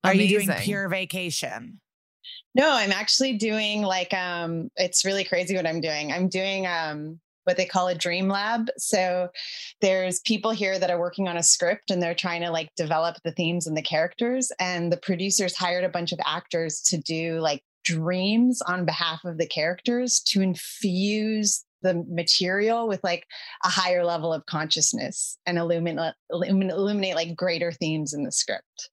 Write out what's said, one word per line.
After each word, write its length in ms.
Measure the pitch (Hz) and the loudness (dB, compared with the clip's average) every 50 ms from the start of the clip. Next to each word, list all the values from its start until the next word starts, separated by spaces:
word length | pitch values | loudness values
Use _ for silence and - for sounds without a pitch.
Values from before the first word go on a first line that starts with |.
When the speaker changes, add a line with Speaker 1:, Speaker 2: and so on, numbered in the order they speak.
| - | 6
Speaker 1:
Are 100 | 190 190 | 6 6
you 160 | 196 208 190 | 6 6 6
doing 180 | 196 208 196 | 4 4 4
Speaker 2:
Amazing. 160 | 196 151 98 95 | 2 0 0 0
Speaker 1:
pure 240 | - 202 202 196 | 0 0 0 0
vacation? 920 | 185 180 190 185 165 - 185 180 170 151 - - 127 - 113 117 - - - _ _ _ _ _ _ _ _ _ - - - _ _ _ | -2 -2 -2 -2 -4 -4 -4 -4 -4 -4 -4 -4 -6 -8 -10 -12 -14 -18 -20 _ _ _ _ _ _ _ _ _ -20 -20 -20 _ _ _
Speaker 3:
No, 160 | 247 277 320 | 4 6 6
I'm 220 | 285 240 208 196 190 | 4 4 2 2 0
actually 400 | 196 220 - - - 262 269 254 | 0 0 0 2 2 2 2 0
doing, 480 | 208 214 220 214 220 214 208 208 208 | 0 0 0 0 0 -2 -2 -2 0
like, 320 | 208 190 185 185 180 - - | 0 0 0 0 0 -2 -2
um, 560 | 185 180 180 175 170 170 165 170 165 160 - _ | -2 -2 -4 -4 -4 -4 -4 -4 -4 -6 -8 _
it's 260 | - 185 180 180 - - | -2 -2 0 0 0 0
really 220 | 190 196 196 190 | 2 0 0 -2
crazy 300 | - 190 175 180 170 196 | 0 0 -2 0 0 0
what 120 | 185 170 | 0 0
I'm 140 | 165 160 170 | 0 -2 -2
doing. 320 | 156 160 151 147 151 147 135 | -2 -2 -2 -2 -2 -2 -2
I'm 160 | 175 185 185 | 0 0 0
doing, 360 | 175 185 185 196 196 190 190 | 0 0 -2 -2 -2 -2 -2
um, 540 | 180 175 165 160 156 151 151 151 156 160 165 _ _ _ _ _ | -2 -2 -2 -2 -4 -4 -6 -8 -10 -12 -14 _ _ _ _ _
what 140 | 185 180 | 0 0
they 80 | 185 185 | 0 0
call 240 | - - 190 180 185 | 0 0 0 2 2
a 60 | 180 | 0
dream 340 | 160 - 175 170 180 190 196 | -2 -2 -2 0 0 0 0
lab. 400 | 196 196 202 214 233 233 226 226 - | 0 0 0 0 0 0 -2 -2 -4
So 520 | - - - - 196 185 185 180 180 180 180 - - - - - - - - - _ | -6 -2 0 2 2 2 2 2 0 -2 -2 -6 -12 -14 -12 -12 -12 -14 -16 -4 _
there's 400 | - 190 190 190 185 185 180 - | 2 4 4 4 2 0 -2 -2
people 300 | - - 220 196 - - | 0 0 0 0 2 -2
here 280 | 226 190 208 190 190 185 | -2 0 0 0 0 0
that 100 | 185 180 | 0 0
are 100 | 175 175 | 0 0
working 280 | 170 175 - - 196 | -2 -4 -2 -2 -2
on 80 | 180 170 | -2 0
a 80 | 170 170 | 2 4
script 480 | - - - 180 170 - - _ - | 4 4 6 4 2 2 0 _ -2
and 100 | 196 180 | 0 0
they're 140 | 180 170 170 | 2 0 0
trying 260 | 170 - 180 170 170 | -2 -2 -2 -2 -2
to, 100 | 170 175 | -2 0
like, 180 | 165 165 160 156 _ | 0 -2 -2 -4 _
develop 400 | - 165 151 160 156 165 170 165 - _ | -6 -2 0 2 2 2 0 -2 -4 _
the 60 | 170 | -6
themes 360 | 160 - 175 160 170 175 160 | -2 0 0 0 0 0 -2
and 80 | 160 156 | -2 -2
the 60 | 156 | -2
characters. 680 | 151 - 165 156 165 175 - - 233 240 247 262 254 - - - | -2 0 2 2 2 0 0 -2 -2 0 0 0 -2 -2 -2 -4
And 340 | 185 180 180 170 170 170 170 | -2 -2 -2 0 0 0 0
the 40 | |
producers 600 | 175 - - 190 170 190 196 196 - 202 175 - | -2 0 -2 -2 0 2 2 2 2 2 0 -2
hired 260 | - 185 175 175 180 180 | -2 0 0 0 0 0
a 60 | 180 | 0
bunch 240 | - 175 170 160 180 | 0 -2 -2 -2 -4
of 60 | 151 - | -2 -2
actors 540 | 147 151 170 - _ - 170 165 160 151 - - | -2 -2 -4 -4 _ -2 -2 -2 -2 -4 -6 -4
to 140 | - - 160 | -4 -4 -4
do, 400 | 139 - 165 160 165 165 165 165 | -2 -4 -4 -2 -2 -2 -2 0
like, 240 | 160 156 147 - _ _ _ _ _ | 0 0 0 -2 _ _ _ _ _
dreams 800 | - 170 160 160 170 185 185 185 202 214 226 240 254 247 - | -2 -2 0 0 -2 0 0 0 2 4 4 4 4 4 0
on 240 | - - 180 185 180 | -2 -4 -2 0 0
behalf 400 | 165 156 - 175 165 160 160 - | 0 0 0 -2 -2 -2 -4 -8
of 120 | 180 165 | -8 -2
the 100 | 160 170 | -2 -2
characters 760 | 156 - 160 151 165 180 180 - - 240 240 254 247 - - - | -2 0 -2 0 0 -2 -2 -2 -2 0 0 0 2 0 2 2
to 140 | - - 202 | 2 2 4
infuse 1200 | 190 190 180 - - - - - - 196 180 180 190 202 208 214 214 220 220 214 208 196 - - - _ _ _ | 2 2 0 -2 -6 -12 -10 -4 -2 0 0 2 0 0 0 0 0 0 0 0 2 0 0 -2 -4 _ _ _
the 240 | - 185 180 170 170 | 0 0 2 2 -2
material 800 | - 170 165 170 - - - 190 185 190 202 208 220 233 233 233 | -4 -4 -2 0 2 2 2 2 2 2 2 2 2 2 0 0
with, 160 | 226 196 185 - | -2 -2 -2 -2
like, 220 | 185 175 175 - _ - - - - - - - | -2 -2 -2 -6 _ -18 -16 -16 -16 -8 -2 0
a 40 | 185 | 2
higher 360 | 180 190 180 180 180 180 175 | 2 4 4 4 4 4 4
level 260 | 175 170 165 156 165 | 2 2 0 0 -2
of 140 | 160 160 - | -2 -2 -4
consciousness 920 | - - 151 160 156 - 160 151 - - 113 127 143 196 - - - - _ _ | -4 -4 -4 0 0 2 2 4 2 2 -2 -4 -6 -6 -6 -8 -8 -8 _ _
and 120 | 180 175 | -2 0
illumin-, 560 | 170 170 170 170 170 165 170 160 147 165 160 - _ _ _ | 0 2 2 2 2 2 0 0 -2 -2 -4 -4 _ _ _
illumin-, 400 | 160 170 180 - 196 190 190 185 | -4 -2 0 2 2 2 2 2
illuminate, 440 | 160 196 196 202 208 202 196 190 170 | 0 0 0 0 0 0 0 0 0
like, 200 | 160 165 170 170 | -2 -2 -2 -4
greater 380 | - 180 185 170 160 170 170 165 | -2 -2 -2 0 0 -2 -4 -2
themes 400 | - - 156 156 156 151 135 151 | -2 -2 0 0 0 -2 -4 -4
in 100 | 147 135 | -4 -4
the 80 | 120 | -4
script. 580 | - - - - 98 - _ _ _ - - - | -4 -4 -4 -4 -6 -6 _ _ _ -18 -18 -18